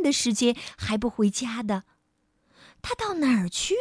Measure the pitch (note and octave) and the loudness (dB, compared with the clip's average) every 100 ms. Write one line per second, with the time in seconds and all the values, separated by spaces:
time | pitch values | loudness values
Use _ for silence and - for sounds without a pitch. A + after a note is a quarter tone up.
0 | D4+ C#4 A#3+ G#3+ A#3+ A#3+ - - - A3 | 2 2 0 2 2 2 -6 -8 -4 -2
1 | A#3 - G3+ - B3 A3+ G#3+ F#3+ - _ | -2 2 2 0 -4 -4 -4 -4 -6 _
2 | _ _ _ _ _ _ - _ - B4 | _ _ _ _ _ _ -20 _ -8 -4
3 | A4 F4 C#4 A#3 F3+ - - A4+ | -2 0 2 2 0 -4 -2 2